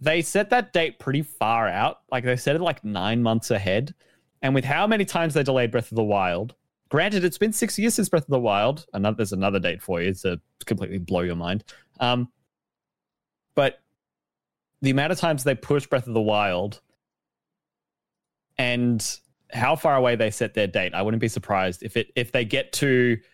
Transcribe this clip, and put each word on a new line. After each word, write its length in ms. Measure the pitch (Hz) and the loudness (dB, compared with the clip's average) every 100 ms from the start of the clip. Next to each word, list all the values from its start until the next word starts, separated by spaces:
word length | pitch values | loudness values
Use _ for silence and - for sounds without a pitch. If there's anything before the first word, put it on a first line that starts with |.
they 200 | 135 170 | 0 0
set 280 | 151 196 208 | 2 0 2
that 220 | 247 - | 0 2
date 260 | 175 165 - | 0 0 -4
pretty 240 | - 143 | -4 -2
far 460 | 147 - 110 117 107 | -4 -2 0 2 0
out. 320 | 92 139 - - | 0 -2 -2 -6
Like, 140 | 127 | -4
they 100 | 123 123 | 0 0
set 200 | 143 160 | 0 0
it, 40 | |
like, 200 | 175 - | -2 -4
nine 400 | 107 98 98 117 | -4 -2 0 2
months 280 | 113 113 - | 2 2 0
ahead. 420 | 107 95 101 139 - _ _ _ _ | -2 0 -2 -2 -10 _ _ _ _
And 120 | 135 | 0
with 100 | 135 | 0
how 220 | 135 151 214 | 0 0 2
many 180 | 220 | 0
times 300 | 196 175 165 | 0 0 0
they 80 | 147 | 0
delayed 260 | 135 131 117 | 2 2 2
Breath 220 | 120 - | 0 -2
of 40 | 113 | -2
the 60 | |
Wild, 520 | 107 101 92 87 120 - _ _ - | 0 2 0 -2 -6 -12 _ _ -2
granted, 340 | 143 196 208 | 0 2 2
it's 140 | 175 - | 0 0
been 140 | 220 | -2
six 260 | 214 226 - | 0 -2 0
years 160 | 226 | 0
since 140 | - 190 | 0 2
Breath 160 | 170 | 0
of 60 | 135 | 2
the 100 | 131 | 0
Wild. 460 | 117 101 113 147 - | 2 2 2 0 -6
Another, 220 | 104 104 107 | -2 0 0
there's 140 | 104 | -2
another 280 | 95 98 98 | 0 0 0
date 200 | 87 80 | -2 -4
for 200 | - 87 | -4 -2
you 100 | 90 | -2
to 260 | 92 92 87 - - - | -2 -4 -4 -8 -12 -6
completely 320 | 98 95 95 | -4 -4 -6
blow 220 | 87 90 | -2 -2
your 160 | 90 85 | -2 -4
mind. 260 | 87 98 - - _ - | -4 -6 -8 -20 _ -4
Um, 320 | 123 123 123 _ _ _ _ _ _ _ _ _ _ _ _ | 0 0 -4 _ _ _ _ _ _ _ _ _ _ _ _
but 260 | - 139 - _ _ _ _ _ _ _ _ _ - | 0 0 -2 _ _ _ _ _ _ _ _ _ -4
the 100 | 135 | 0
amount 220 | 135 151 | 2 0
of 60 | 185 | 0
times 240 | 170 147 | 0 0
they 100 | 143 | 0
pushed 340 | 123 - 143 - | -2 0 -2 0
Breath 180 | 135 120 | -2 0
of 60 | |
the 80 | 113 | 0
Wild 580 | 107 104 101 90 104 - _ _ _ _ _ _ _ _ _ _ _ _ _ _ _ _ _ - | 2 2 2 0 -4 -8 _ _ _ _ _ _ _ _ _ _ _ _ _ _ _ _ _ -4
and 600 | 123 123 120 113 - - _ _ _ | 0 2 0 0 -4 -10 _ _ _
how 220 | 120 123 156 | -2 0 2
far 200 | 160 135 | 2 4
away 180 | 123 117 | 4 2
they 140 | 110 | 0
set 240 | - 117 | -2 -2
their 120 | 110 98 | 0 0
date, 280 | 101 90 | 0 -2
I 80 | 85 | -2
wouldn't 180 | 104 113 | -2 0
be 80 | 113 | -2
surprised 540 | - - 98 92 90 | -4 -2 0 0 -4
if 140 | 107 117 | -6 -4
it, 140 | - - | -4 -4
if 160 | 120 | -2
they 120 | 127 | -2
get 280 | 110 135 - | 0 -2 -2
to 440 | - 139 127 123 110 - | -2 2 4 4 0 -6